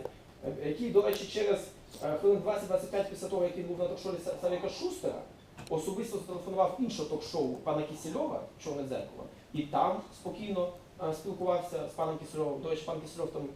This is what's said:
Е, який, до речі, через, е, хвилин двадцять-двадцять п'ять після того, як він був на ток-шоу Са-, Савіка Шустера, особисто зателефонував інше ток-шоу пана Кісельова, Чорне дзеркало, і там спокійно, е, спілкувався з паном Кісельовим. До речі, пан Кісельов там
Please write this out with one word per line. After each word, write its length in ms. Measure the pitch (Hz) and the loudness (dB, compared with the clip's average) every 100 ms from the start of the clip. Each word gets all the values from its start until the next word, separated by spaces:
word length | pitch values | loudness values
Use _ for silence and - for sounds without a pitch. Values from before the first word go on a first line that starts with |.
| - - - - - | -4 -12 -18 -8 -6
Е, 220 | - 147 | -2 -2
який, 220 | 156 233 | 0 4
до 120 | 190 | 6
речі, 240 | 208 190 190 | 6 4 -2
через, 340 | 214 202 190 - - - - | 0 2 2 0 -14 -18 -6
е, 140 | 147 - | -2 4
хвилин 200 | 202 190 | 6 6
двадцять-двадцять 520 | 208 202 - 185 - | 4 0 2 0 2
п'ять 200 | 196 196 | 0 0
після 180 | - 180 | -2 0
того, 160 | 190 | 4
як 120 | 175 185 | 4 2
він 100 | 170 | -2
був 120 | 170 | 0
на 100 | 180 | 0
ток-шоу 240 | - 190 | 0 -2
Са-, 280 | 170 180 - | -2 -2 0
Савіка 280 | 180 180 190 | 2 2 0
Шустера, 540 | - 359 - - - - - - - - | 0 -2 0 -2 -2 -6 -16 -18 -14 -2
особисто 480 | 160 196 190 - 196 | -2 0 -2 -2 -4
зателефонував 580 | - 180 190 190 180 - | -4 -6 -2 4 4 4
інше 240 | 240 - | 0 0
ток-шоу 500 | 151 151 - 165 131 | -2 -2 -2 0 0
пана 280 | 127 - 151 | 0 0 0
Кісельова, 580 | 151 156 160 208 294 - - - | 0 -4 -4 -2 0 -2 -6 -8
Чорне 180 | 160 143 | -6 -4
дзеркало, 420 | 135 117 - - - - - | -2 -4 -6 -10 -14 -16 -6
і 100 | 151 | -4
там 380 | 147 180 - - - | 0 4 4 2 -4
спокійно, 580 | - - - 208 185 175 - - - | -10 -8 -6 -2 0 0 -2 -16 -4
е, 120 | 165 | -4
спілкувався 720 | 156 196 175 180 175 175 165 147 | -2 -4 0 2 2 0 -4 -4
з 40 | |
паном 260 | - 160 151 | -2 -2 -2
Кісельовим. 440 | 151 156 151 135 | -4 -2 0 -2
До 80 | 160 | -2
речі, 120 | 156 - | -2 -2
пан 140 | 160 | -6
Кісельов 300 | 156 170 160 | -6 -6 -4
там 120 | 151 143 | -4 -6